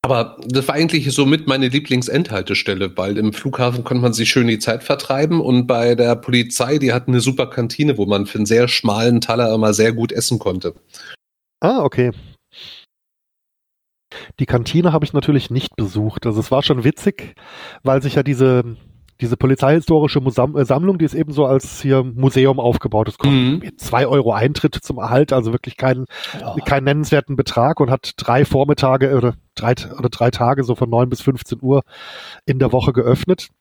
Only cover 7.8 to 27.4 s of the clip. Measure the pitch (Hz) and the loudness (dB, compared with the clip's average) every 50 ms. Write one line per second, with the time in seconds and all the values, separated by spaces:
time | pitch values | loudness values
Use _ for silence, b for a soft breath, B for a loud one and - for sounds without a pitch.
7.8 | 151 151 135 110 101 95 104 98 101 101 - 110 107 101 113 117 123 120 - - | 0 0 2 0 0 0 0 0 -2 -4 -2 -4 0 2 4 2 2 2 0 0
8.8 | - 113 101 110 113 120 120 117 117 - 113 120 120 113 110 110 110 107 104 92 | 0 0 0 2 2 2 2 2 2 0 0 0 2 2 2 2 2 2 4 4
9.8 | 110 117 117 120 113 - - - - - 127 107 - 101 92 92 87 87 - - | 2 2 2 0 -4 -4 -2 -4 -2 -2 -2 -2 -2 -4 -4 -4 -6 -8 -10 -10
10.8 | _ B B B B B B B _ _ _ _ _ _ _ _ - 175 254 262 | _ B B B B B B B _ _ _ _ _ _ _ _ 0 0 2 2
11.8 | 165 135 - - 123 123 - - - - - _ _ _ B B B B B B | 0 0 0 2 0 0 0 -6 -14 -20 -20 _ _ _ B B B B B B
12.8 | B B _ _ _ _ _ _ _ _ _ _ _ _ _ _ _ _ _ _ | B B _ _ _ _ _ _ _ _ _ _ _ _ _ _ _ _ _ _
13.8 | _ _ _ _ _ _ B B B B B - 131 - - 123 117 - - 160 | _ _ _ _ _ _ B B B B B -6 -2 0 0 -2 -2 0 0 2
14.8 | 175 180 151 160 151 - - 143 135 - 147 139 - - 117 131 - - _ - | 2 2 2 2 -2 0 -2 -2 0 2 0 0 0 -2 -4 -4 -4 -6 _ -6
15.8 | 113 95 92 104 107 107 - - - 117 107 107 110 - 127 135 143 - 151 127 | -6 -4 -2 -2 -2 -2 -4 -4 -4 -2 -2 -2 0 0 0 0 2 0 -2 2
16.8 | 110 - - - - 202 - - - - - B B B B B B B B B | 0 -2 -2 0 -2 -4 -4 -4 -16 -20 -20 B B B B B B B B B
17.8 | B 131 131 139 131 143 - 151 135 139 139 120 131 131 127 123 120 120 113 - | B 0 0 2 0 0 0 0 0 0 2 4 4 4 4 4 0 -2 -8 -14
18.8 | - _ - _ _ _ _ _ - 117 123 - - 131 135 - - 135 151 165 | -18 _ -20 _ _ _ _ _ -4 -4 -2 0 2 2 2 4 4 4 4 4
19.8 | 151 - 165 156 147 147 - 151 127 135 117 - 127 143 151 147 139 113 135 139 | 4 4 2 4 4 2 0 0 0 0 0 0 0 0 2 -2 0 2 2 2
20.8 | 170 190 196 170 160 143 - 170 156 147 147 139 147 131 135 131 - - - - | 2 0 2 2 0 -2 0 -2 -4 -2 0 0 2 2 2 0 0 -4 -14 -6
21.8 | - 139 135 135 127 127 117 120 131 135 - 135 131 135 135 131 117 120 120 - | 0 2 2 2 2 -2 -4 0 0 2 4 4 4 4 4 2 2 0 0 0
22.8 | - - - 107 110 113 - - - 139 143 135 123 127 143 175 - - - _ | -2 -2 0 0 0 0 -4 0 2 2 4 4 4 2 0 -2 -4 -10 -14 _
23.8 | - - 117 120 139 123 135 143 123 113 107 98 113 135 147 - - 156 - - | -8 -4 0 0 2 2 2 2 2 2 0 2 0 0 0 0 -2 -2 -2 -2
24.8 | - - 139 120 101 113 117 131 151 - 139 131 113 110 117 120 - - - - | -10 -10 -10 -8 -4 0 2 2 2 4 2 0 0 0 -4 -4 -6 -8 -10 -2
25.8 | - 131 127 127 131 - B B B B B B - - 101 156 - - 143 139 | 0 0 0 0 -4 -10 B B B B B B -12 -8 -8 -6 -2 0 -2 0
26.8 | 131 139 143 151 151 - - 143 - - 143 123 | 2 0 0 0 0 2 2 0 0 0 -4 -2